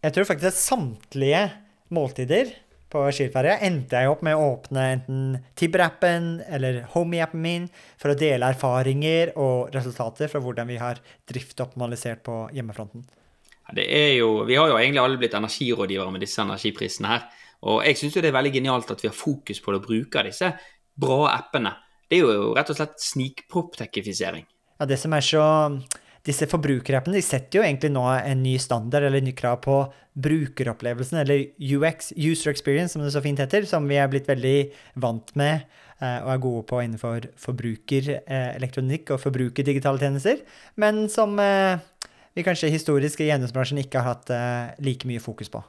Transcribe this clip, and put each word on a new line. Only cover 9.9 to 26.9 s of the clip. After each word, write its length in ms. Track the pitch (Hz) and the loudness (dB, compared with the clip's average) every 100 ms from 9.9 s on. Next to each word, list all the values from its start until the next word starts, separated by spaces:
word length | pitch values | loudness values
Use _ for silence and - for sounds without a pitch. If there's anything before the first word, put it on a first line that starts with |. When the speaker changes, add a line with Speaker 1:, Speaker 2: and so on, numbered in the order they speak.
| 117 117 113 151 | -4 -6 -4 -4
Speaker 1:
fra 120 | 147 | -2
hvordan 240 | 127 117 117 | -4 -6 -6
vi 100 | 120 | -6
har 220 | 120 120 - - - | -6 -8 -12 -20 -10
driftoptimalisert 960 | 127 - - 123 123 120 117 120 113 - | -10 -10 -8 -8 -6 -6 -6 -8 -8 -8
på 80 | 113 110 | -8 -8
hjemmefronten. 540 | 135 117 104 107 117 131 _ _ _ _ _ | -8 -10 -10 -14 -14 -20 _ _ _ _ _
Speaker 2:
Ja, 140 | - - | -10 -4
det 80 | - | 0
er 240 | 147 147 131 | 4 4 4
jo, 260 | 113 107 | 4 2
vi 160 | 110 131 | 2 4
har 80 | 156 | 6
jo 80 | 117 | 6
egentlig 300 | 127 143 127 | 4 4 2
alle 120 | 131 | 2
blitt 220 | 120 104 | 0 0
energirådgivere 720 | 107 - 127 113 98 95 95 | -4 -4 -2 0 0 -2 -4
med 100 | 95 98 | -6 -6
disse 160 | - | -2
energiprisene 640 | 101 98 110 101 101 - 104 | -2 -4 -8 -6 -6 -4 -2
her, 180 | 117 - - - _ | -2 -2 -20 -20 _
og 220 | - 110 127 | 0 2 4
jeg 80 | 135 | 2
synes 220 | 147 180 | 0 2
jo 20 | |
det 120 | 160 | 2
er 60 | 131 | 2
veldig 140 | 143 135 | 2 0
genialt 320 | 131 127 113 | 2 0 -2
at 100 | 113 | -4
vi 60 | 107 | -4
har 80 | - | -4
fokus 480 | - 98 - 101 | -4 -4 -6 -8
på 80 | - | -2
det 80 | 98 | -2
og 80 | 101 | 0
bruker 400 | 113 - - 101 | -2 0 -2 -2
disse 240 | - 180 - - _ _ - | -2 -2 -2 -14 _ _ -4
bra 220 | 135 131 147 | 2 4 4
appene. 400 | - - 139 107 - _ _ _ | 2 -2 -2 -2 -6 _ _ _
Det 80 | 175 | 4
er 80 | 143 | 6
jo 260 | 104 107 | 4 2
rett 160 | 117 147 | 0 0
og 60 | 147 | -2
slett 220 | 151 - | -4 -6
snikproptekifisering. 1500 | - 135 131 - - 175 170 - 113 - 98 90 90 85 - _ _ _ | -6 -4 -6 -8 -6 -6 -6 -10 -8 -6 -6 -4 -4 -6 -14 _ _ _
Speaker 1:
Ja, 60 | 139 | -2
det 140 | 135 | -2
som 140 | 160 156 | 0 0
er 80 | |
så, 200 | 131 156 151 156 151 139 131 - _ _ | 2 4 6 6 2 0 -8 -12 _ _
disse 220 | - 139 156 | -6 -2 0
forbrukerappene, 680 | 170 147 131 123 | 0 2 0 0